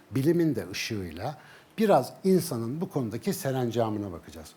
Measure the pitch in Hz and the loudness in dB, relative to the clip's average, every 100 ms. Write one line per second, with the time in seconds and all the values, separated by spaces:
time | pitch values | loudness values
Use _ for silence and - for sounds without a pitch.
0 | - 110 139 175 165 107 90 98 - 110 | -6 -2 2 4 4 0 -4 -6 -6 -6
1 | 90 78 117 156 - - - - 214 160 | -6 -8 -8 -10 -16 -20 -14 0 4 6
2 | 120 - 190 185 - 120 113 147 170 156 | 4 -2 4 4 4 -4 -4 -4 -4 -2
3 | 113 117 196 180 139 131 123 110 113 104 | -2 -4 -4 -4 -2 0 0 2 0 0
4 | 101 85 - 82 78 | -4 -8 -12 -18 -18